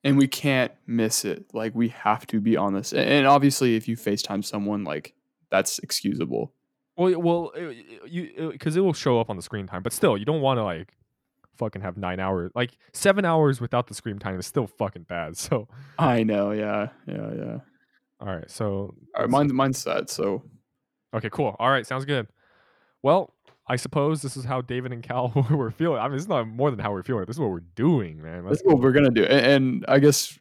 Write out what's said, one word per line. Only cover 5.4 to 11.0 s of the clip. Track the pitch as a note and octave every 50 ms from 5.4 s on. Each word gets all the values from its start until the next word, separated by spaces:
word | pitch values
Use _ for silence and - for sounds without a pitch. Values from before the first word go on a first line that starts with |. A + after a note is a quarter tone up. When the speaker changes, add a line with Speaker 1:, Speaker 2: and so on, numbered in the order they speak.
| _ _
Speaker 1:
that's | E2+ F#2+ F#2 - - -
excusable. | - - - - - G2+ - - - B1 B1 A1 - - _ _ _ _ _ _ _ _ _
Speaker 2:
Well, | - F3+ F#3
y-, | F3+
well, | E3 E3+ E3+ E3+ E3+ E3+ - -
uh, | D#3+ F3
y-, | D#3 A#2+ A#2 - - A2+ G2 -
you, | C#3 E3+ F3+ F3 - - - D#3+ D#3+ -
uh, |
'cause | C3+ - D#3+ D#3
it | F3+
will | G3 F#3+ D3+
show | - - C#3+ A#2+ A#2
up | A2+ -
on | G#2+
the | F2+ -
screen | - - G#2 F#2+
time, | F2+ - F2+ F#2+
but | A#2 -
still, | - - E3 A2
you | G2 G#2+
don't | C3+ D#3 D#3
wanna, | C3+ C3+ C3 A#2+ G#2+
like, | F#2+ E2+ D#2 F#2 _ _ _